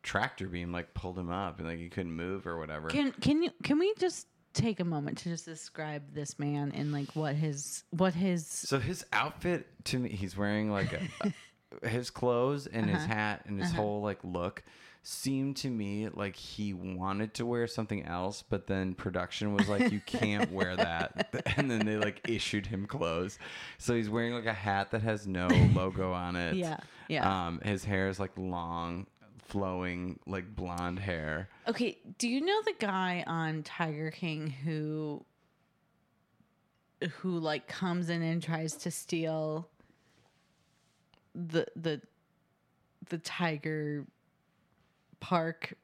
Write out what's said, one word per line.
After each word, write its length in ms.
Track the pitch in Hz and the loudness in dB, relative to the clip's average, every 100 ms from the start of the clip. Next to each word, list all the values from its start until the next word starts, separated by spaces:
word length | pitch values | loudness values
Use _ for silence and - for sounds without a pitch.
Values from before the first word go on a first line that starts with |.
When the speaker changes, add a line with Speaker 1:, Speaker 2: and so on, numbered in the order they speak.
Speaker 1:
tractor 440 | - 98 127 - 95 | 0 0 0 -2 -4
beam, 240 | 87 87 | -4 -2
like, 220 | 87 82 | -4 -4
pulled 220 | - 92 90 | -6 -6 -6
him 120 | 87 | -4
up, 300 | 90 95 87 | -2 -4 -4
and, 80 | 82 | -6
like, 120 | 85 | -6
he 100 | 85 | -6
couldn't 220 | 98 87 | -6 -4
move 320 | 82 87 95 87 | -4 -4 -4 -4
or 100 | 82 | -6
whatever. 280 | 78 76 80 | -4 -6 -2
Speaker 2:
Can, 220 | 285 277 | 0 0
can 280 | - - 302 | 2 2 4
you, 60 | 349 - | 2 -2
can 140 | - 294 | 0 2
we 140 | 381 427 | 4 2
just 280 | 370 - - _ _ | 0 -2 -14 _ _
take 260 | - 226 196 | 0 2 2
a 60 | |
moment 320 | 170 151 143 - | 0 0 -2 -4
to 100 | 175 | -4
just 160 | 170 | -6
describe 680 | - 156 - - 156 147 143 | -8 -14 -12 -8 -6 -6 -8
this 240 | 147 143 - | -8 -8 -2
man 340 | 147 147 143 | 0 2 0
and, 200 | - 147 | 0 0
like, 220 | 147 139 | 0 -2
what 180 | 156 156 | 0 0
his, 480 | 147 156 139 - - - | 2 2 0 -6 -8 -6
what 240 | 170 185 | 4 4
his 320 | 170 190 175 | 4 2 2
Speaker 1:
So 320 | 151 - - 135 | -2 -6 0 2
his 260 | 117 185 - | 2 -2 0
outfit 560 | 107 143 - 175 170 - - | 2 2 -2 0 0 -2 -10
to 120 | - 127 | -2 0
me, 120 | 123 | 0
he's 280 | 101 95 98 | -2 -4 0
wearing, 320 | 101 104 107 | 2 2 2
like, 220 | 101 - | 2 2
a, 400 | - 180 - 208 | 0 -4 -2 -4
Speaker 2:
<laughs> 480 | - - _ _ - | -4 -16 _ _ -6
Speaker 1:
a, 40 | 113 | 0
his 220 | 117 123 | 0 -2
clothes 560 | - 123 120 131 143 135 | 0 2 4 4 2 -2
and 200 | 113 107 | 0 2
his 100 | - | 2
Speaker 2:
Uh-huh. 40 | - | 2
Speaker 1:
hat 280 | 107 107 101 | 2 0 -2
and 140 | - 101 | -4 -2
his 120 | 92 | 0
Speaker 2:
Uh-huh. 100 | 110 | 2
Speaker 1:
whole, 200 | 107 104 | 2 2
like, 160 | 104 95 | 0 -2
look 400 | 95 90 87 - - - - - | -4 -2 -2 -4 -18 -20 -20 -20
seemed 520 | - - 131 135 135 | -10 -4 0 0 0
to 140 | 135 135 | -2 -2
me 400 | 117 101 104 107 | -2 -2 -2 -2
like 260 | - 98 | -2 -4
he 380 | - - - 104 | -4 -10 -4 -2
wanted 600 | 92 92 90 95 98 107 | -2 -4 -2 0 0 -2
to 120 | - | -2
wear 200 | 120 120 | 0 2
something 380 | 117 - 107 101 | 0 -2 -2 -2
else, 380 | 78 87 95 104 | -2 -2 -2 -4
but 260 | - 101 - | -2 -2 2
then 260 | 95 92 | 0 2
production 600 | 90 101 90 87 - 208 | 0 -2 -2 -2 -2 2
was 160 | 202 208 | 4 4
like, 200 | 202 247 | 4 4
"You 120 | 202 | 2
can't 460 | - 247 208 208 233 | -2 0 2 2 0
wear 240 | 190 180 | 2 0
that." 540 | 92 - 82 85 - - - | 2 0 0 -2 -2 -4 -2
Speaker 2:
<laughs> 120 | - - | 0 0
Speaker 1:
And 140 | 139 | 2
then 140 | 113 | 2
they, 100 | 107 | 2
like, 320 | 107 104 - - | 2 0 -2 -2
issued 380 | 110 - 104 | -2 0 0
him 200 | 98 98 | 0 -4
clothes. 540 | 101 139 85 82 92 - - - - - | -4 -2 0 2 -2 -4 -12 -12 -12 -4
So 180 | - | 2
he's 140 | 120 107 | 2 2
wearing, 240 | 113 117 | 0 0
like, 140 | 120 113 | 0 -2
a 60 | |
hat 380 | 104 101 98 98 | 0 2 2 2
that 120 | 113 | 2
has 220 | 110 107 | 2 0
no 220 | 101 90 90 | 0 0 6
Speaker 2:
<laughs> 260 | 90 - | 10 10
Speaker 1:
logo 380 | 90 95 95 92 | 10 4 0 0
on 240 | 90 87 | 0 -2
it. 200 | 87 85 | 0 0
Speaker 2:
Yeah, 220 | 185 170 156 - - - | 0 0 -4 -10 -18 -4
yeah. 400 | 156 - 95 85 | 2 4 4 0
Speaker 1:
Um, 140 | 85 | -2
his 220 | 107 95 | 0 0
hair 240 | 107 95 95 | 0 2 2
is, 100 | 98 | 0
like, 120 | 95 - | -4 -4
long, 680 | 92 90 85 85 85 87 98 _ - - | -4 -2 -4 -4 -4 -6 -8 _ -20 -20
flowing, 760 | - 101 95 90 90 87 90 85 - | -6 -2 0 0 -2 -2 -4 -6 -6
like, 260 | 95 92 | -6 -6
blonde 460 | 104 90 87 90 90 | -6 -4 -2 -2 -2
hair. 480 | 98 85 78 78 98 - - | -2 -2 0 -2 -4 -6 -4
Speaker 2:
Okay, 300 | 226 240 - - - | 0 -2 -4 -16 -4
do 100 | 240 | -2
you 140 | 254 | 0
know 200 | 339 427 | 2 2
the 120 | 427 370 | 0 0
guy 460 | 208 190 185 175 - | 0 2 2 2 0
on 360 | 165 160 156 | 0 0 0
Tiger 480 | 151 - 165 151 160 | -4 -2 -2 0 -4
King 360 | 151 175 156 156 | -2 -2 -2 -4
who, 720 | 135 151 156 151 156 151 147 - _ _ _ _ _ _ _ _ _ _ _ _ _ _ _ _ _ 170 - | -4 -2 -2 -2 -2 -4 -6 -10 _ _ _ _ _ _ _ _ _ _ _ _ _ _ _ _ _ -6 -2
who, 200 | 185 175 | -2 2
like, 260 | 160 151 - | 2 0 -4
comes 400 | - 185 175 170 | -2 0 2 2
in 120 | 170 | 2
and 220 | 165 170 | 2 0
tries 320 | 160 160 160 - | 0 -2 -2 -4
to 140 | 175 | -6
steal 800 | - - 170 160 160 156 156 170 _ - _ _ _ _ _ _ _ _ _ _ _ _ _ _ | -6 -2 0 2 2 0 -2 -6 _ -20 _ _ _ _ _ _ _ _ _ _ _ _ _ _
the, 320 | 175 170 160 - - | -8 0 0 0 -2
the, 240 | 165 151 - _ _ _ _ _ _ _ _ _ - | -2 -2 -6 _ _ _ _ _ _ _ _ _ -8
the 100 | 170 | -8
tiger 840 | - - 175 151 156 156 147 147 - _ _ _ _ _ _ _ _ _ _ - | -6 0 2 2 -2 -2 -2 -2 -6 _ _ _ _ _ _ _ _ _ _ -16
park? 540 | - 180 165 165 - - | 2 2 2 -4 -8 -10